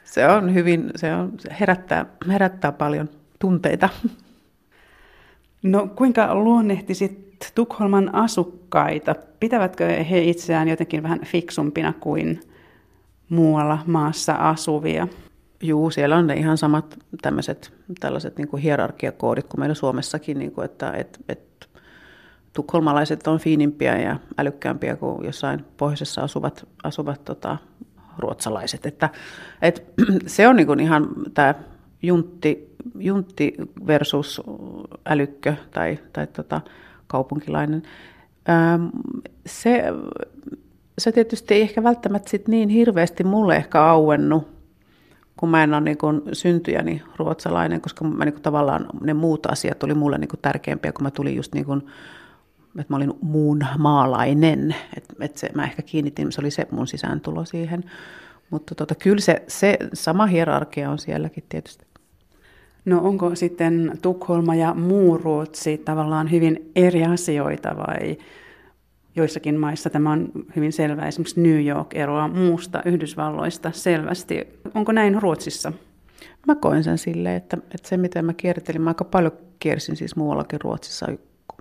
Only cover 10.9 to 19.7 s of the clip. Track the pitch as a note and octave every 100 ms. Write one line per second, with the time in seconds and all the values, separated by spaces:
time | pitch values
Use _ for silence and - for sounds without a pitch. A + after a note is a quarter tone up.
10.9 | D#3 D#3+ E3+ - F3 E3+ - D3 D#3+ D#3+
11.9 | D#3+ D#3 D#3 D#3+ E3 - - _ _ _
12.9 | _ _ _ - E3 D#3+ D3+ D3+ D#3 E3
13.9 | E3 D3+ D#3+ - D3+ D#3 D#3+ - D3+ D#3+
14.9 | D#3+ F3+ - - _ _ _ D#3+ D3+ D#3+
15.9 | D#3 C#3+ E3 E3 C#3+ D#3 D#3 D3+ D3+ D#3
16.9 | - - - C#3+ - - D3 - - -
17.9 | F3 C#3 C3+ - - D3 C#3 D3+ C#3 A#2
18.9 | - B2 - A#2 A#2 - - C#3+